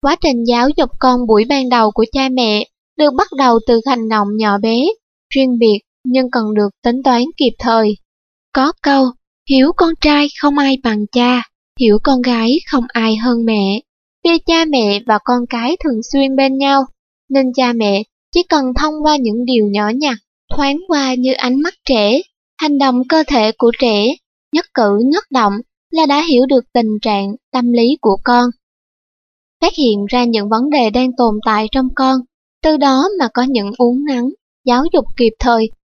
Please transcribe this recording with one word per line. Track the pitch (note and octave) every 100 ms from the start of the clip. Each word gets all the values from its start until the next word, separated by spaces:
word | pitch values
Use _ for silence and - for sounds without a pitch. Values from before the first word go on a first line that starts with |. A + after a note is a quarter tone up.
Quá | C#4+ E4
trình | D#4+ B3
giáo | A#3 A#3+ B3+ D4+
dục | C#4 -
con | B3+ B3 A#3+
buổi | A3 A3+
ban | C#4+ B3+
đầu | A#3+ A3
của | G#3 A3
cha | C#4 C4+
mẹ | B3+ A#3 G#3 - _ _ -
được | D4+ C4
bắt | G#4 C4+
đầu | C4 A3+ A3+
từ | A#3 A3+
hành | B3 A3
động | A3 G3+ G#3+
nhỏ | G#3+ G3+
bé, | A3 A#3 D4+ A4+ _ _ _
riêng | C4+ C4 A#3+
biệt | A3+ G#3 _ _ B3+
nhưng | B3+ B3+
cần | B3 G#3+
được | G#3+ G#3 -
tính | - A#3+
toán | C4+ A#3+ B3+ -
kịp | C4 A3
thời. | B3 A3+ G#3+ G#3 _ _ _ _ _
Có | - C4+ -
câu, | - C#4 C4 - _ _ -
"Hiểu | C4+ C4+ F4
con | E4+ D#4+
trai | D4+ D4 D4 -
không | D4 C#4+
ai | C#4 C4
bằng | B3 G#3+ G#3
cha, | B3 A#3+ B3 A3+ _ _ -
hiểu | A#3+ G#3
con | - C4
gái | B3 A#3+ A3+ D4 -
không | C#4+ A#3+
ai | B3 A3 A3
hơn | A#3 A#3+ A3+
mẹ." | G#3+ G3 G3+ - _ _ _ E4+
Vì | E4+ -
cha | E4 D#4+
mẹ | C#4+ G#3+ D4+ B3+
và | G#3+
con | - B3 A#3+
cái | A#3 A#3 E4+
thường | D#4+ A3+ A#3
xuyên | C#4 C4+ C4+
bên | C4+ C4+
nhau, | C#4 C#4 C4 _ _ _ _
nên | C4+ C4 B3
cha | B3
mẹ | A#3+ G#3 G3 G#3+ _ _ F4
chỉ | F4
cần | D#4 C4 B3
thông | D#4 D#4
qua | D4+ D4+
những | A#3+ G#3+ B3
điều | B3 G#3
nhỏ | G3+ G#3 A#3+
nhặt, | D4+ A3+ _ _ _ -
thoáng | C#4 C#4+ F#4+
qua | D4+ C4+
như | B3+ B3+
ánh | C4 B3 C4
mắt | D#4 - -
trẻ, | B3 G#3 B3+ F#4 _ _ _
hành | D#4 C#4+
động | C4+ B3 B3+
cơ | D#4+ D4+
thể | C#4+ G#3+
của | A3+ A#3 A#3
trẻ, | B3 G#3 G#3 D#4+ _ _ _ D4+
nhất | -
cử | - G#3+ G3+ B3
nhất | E4 -
động | C4 G#3+ G3+ A#3+ _ _
là | D#4+ D#4
đã | C#4+ E4
hiểu | B3+ C4
được | C4+ B3
tình | B3 A3+ G#3+
trạng | A3+ G3+ G3 G#3+ _
tâm | B3+ A#3+
lý | A#3+ A#3 D4+
của | A3+ F#3+
con. | - A#3+ B3 - _ _ _ _ _ _ _ _ _ _
Phát | E4 F4+
hiện | C4 G#3 G3+
ra | B3
những | A#3+ A3+ G3+
vấn | A3 C4+
đề | D4 A#3
đang | A3 B3+ B3
tồn | A#3+ G#3+ A3+
tại | G#3+ G#3+
trong | C4+ B3+ -
con, | C4 C4 B3 _ _ _
từ | D#4 D#4
đó | C#4 C4 F4 G4+
mà | B3+
có | -
những | B3+ B3+ G3+ A3
uốn | A#3+ B3+ D4
nắn, | C4 B3 F#4 _ _ -
giáo | A#3+ D#4
dục | - - -
kịp | A#3 A3
thời. | B3 A#3 A3 -